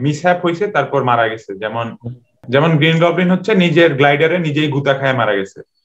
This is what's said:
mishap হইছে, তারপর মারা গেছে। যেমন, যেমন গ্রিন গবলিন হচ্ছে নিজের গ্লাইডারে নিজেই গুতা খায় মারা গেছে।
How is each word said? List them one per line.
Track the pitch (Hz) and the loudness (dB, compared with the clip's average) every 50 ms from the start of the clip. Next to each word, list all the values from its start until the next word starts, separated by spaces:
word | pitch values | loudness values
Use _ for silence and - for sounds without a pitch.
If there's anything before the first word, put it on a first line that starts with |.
mishap | 127 147 143 - 170 180 180 175 180 | -4 -4 -4 0 0 0 0 0 0
হইছে, | 170 170 170 208 | -4 -2 -2 -4
তারপর | 208 - 147 135 131 139 139 123 | -2 -2 -2 -2 0 -2 -2 0
মারা | 123 120 117 113 110 | 2 2 2 0 -2
গেছে। | 110 110 - - 98 95 | -2 -8 -12 -14 -12 -8
যেমন, | 107 107 113 117 117 113 98 - - 117 123 - _ _ _ _ - - | -8 -6 -6 -6 -8 -8 -10 -12 -14 -14 -14 -14 _ _ _ _ -8 0
যেমন | 120 139 156 165 160 | 0 2 2 2 2
গ্রিন | 143 151 160 160 165 | 2 2 2 2 2
গবলিন | 170 170 165 175 185 180 | 2 2 2 0 2 2
হচ্ছে | 185 180 - - 214 | 0 0 0 0 2
নিজের | 190 175 170 147 170 170 165 143 | 2 2 4 4 4 4 4 4
গ্লাইডারে | 127 147 143 147 143 160 160 170 180 | 2 2 2 4 2 0 0 0 0
নিজেই | 165 156 139 151 151 147 | -2 -2 -2 -2 -2 0
গুতা | 131 139 139 143 135 | -2 -2 0 0 -2
খায় | 135 139 135 | 0 0 -2
মারা | 127 120 113 107 101 | 0 0 0 0 0
গেছে। | 98 98 - - - - _ _ _ | -2 -4 -6 -12 -20 -20 _ _ _